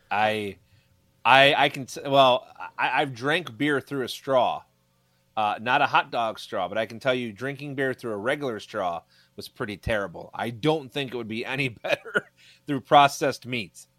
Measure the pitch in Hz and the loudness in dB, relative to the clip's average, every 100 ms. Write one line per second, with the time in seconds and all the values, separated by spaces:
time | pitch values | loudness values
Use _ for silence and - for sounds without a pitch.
0 | _ 101 110 107 101 92 _ _ _ _ | _ 0 2 0 -4 -10 _ _ _ _
1 | _ _ 117 131 139 135 143 143 123 - | _ _ 6 8 8 6 2 0 -10 -10
2 | 143 139 131 123 - - 90 - 135 127 | 2 6 6 4 0 -14 -12 -4 -2 0
3 | 147 117 135 156 147 110 147 139 - 143 | -2 -2 -2 -2 -4 -4 -2 0 -2 -6
4 | 117 - - 131 104 78 - _ _ _ | -6 -8 0 2 2 0 -8 _ _ _
5 | _ _ _ - 107 104 110 135 131 160 | _ _ _ -4 -2 -2 0 2 2 2
6 | 156 123 113 101 - 107 90 101 110 113 | 0 -2 -4 -6 -8 -6 -4 -2 -4 -4
7 | 135 127 120 98 131 143 143 139 135 123 | -2 -2 -4 -8 -10 -10 -10 -4 -4 -4
8 | 120 104 110 147 139 107 - 110 92 85 | -6 -6 -4 -4 -4 -8 -8 -6 -4 -4
9 | - _ _ - - - 120 98 - 110 | -10 _ _ -18 -18 -10 -10 -6 -2 -2
10 | 98 82 - - 110 117 147 160 135 147 | -2 -8 -14 -8 -8 -2 0 0 -4 -8
11 | 135 120 113 113 117 131 135 107 185 151 | -6 -8 -8 -8 -6 -4 -4 -6 -4 -4
12 | - - - _ - _ - 139 - 147 | -2 -6 -6 _ -20 _ -6 -6 4 6
13 | 143 - 147 120 117 123 92 - - | 6 4 -2 -2 -6 -8 -8 -14 -20